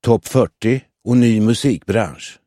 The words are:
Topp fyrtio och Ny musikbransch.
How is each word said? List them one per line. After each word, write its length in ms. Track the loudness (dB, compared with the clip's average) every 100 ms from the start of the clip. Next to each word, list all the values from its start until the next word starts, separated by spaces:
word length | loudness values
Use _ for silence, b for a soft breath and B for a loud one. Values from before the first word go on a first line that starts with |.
Topp 280 | 2 0 0
fyrtio 520 | -2 -2 _ -4 -4 _ _
och 120 | -2 2
Ny 240 | 4 2
musikbransch. 960 | 0 0 -2 -4 -2 -4 -4 -8 -20 -20